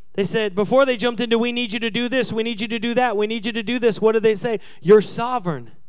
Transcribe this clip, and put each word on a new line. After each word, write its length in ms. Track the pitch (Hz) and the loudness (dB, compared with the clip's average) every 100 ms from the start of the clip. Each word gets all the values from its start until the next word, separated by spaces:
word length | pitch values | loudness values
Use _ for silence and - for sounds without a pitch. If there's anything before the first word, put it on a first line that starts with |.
| - | -8
They 100 | - | -4
said, 320 | 202 226 208 | -2 0 -2
before 320 | 180 202 254 269 | 0 2 4 4
they 100 | 247 | 2
jumped 240 | 240 233 | -2 -2
into, 160 | 233 226 | 0 0
"We 140 | 240 | 0
need 220 | 240 240 | -2 -4
you 80 | 226 | -4
to 100 | 226 | -4
do 180 | 233 240 | -2 -2
this, 240 | 262 220 | -2 -2
we 120 | 220 | -2
need 160 | 226 220 | -4 -4
you 80 | 226 | -4
to 100 | 226 | -4
do 160 | 233 | -2
that, 220 | 240 247 208 | 0 0 0
we 100 | 214 | -2
need 180 | 226 | -2
you 60 | 208 | -4
to 120 | 226 | -4
do 160 | 208 247 | -4 0
this." 200 | 233 196 | 0 2
What 120 | 220 | 2
did 100 | 220 | 4
they 140 | 220 208 | 2 2
say? 240 | 240 214 - - | -2 -4 -8 -2
"You're 200 | 165 214 | 6 6
sovereign. 720 | - - 240 247 175 139 113 - | 6 -2 -4 -2 -2 -6 -8 -14